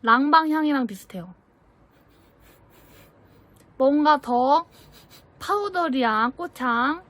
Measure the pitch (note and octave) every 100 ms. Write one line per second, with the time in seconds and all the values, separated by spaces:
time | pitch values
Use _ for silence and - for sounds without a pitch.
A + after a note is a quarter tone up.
0 | A3+ A#3+ C#4+ D#4+ D#4+ D#4 D4+ C#4 B3 F#3+
1 | - F#3+ F3 F3+ _ _ _ _ _ _
2 | _ _ _ _ - _ _ - - -
3 | - _ - - - - _ _ C4 D4
4 | D4+ D4 A#3+ A#3+ B3+ D4+ E4+ - - -
5 | - - _ _ - G#4 G4+ F4+ E4 C4
6 | A#3+ G#3+ A#3+ - F4 - B3+ A#3 B3+ E4
7 | -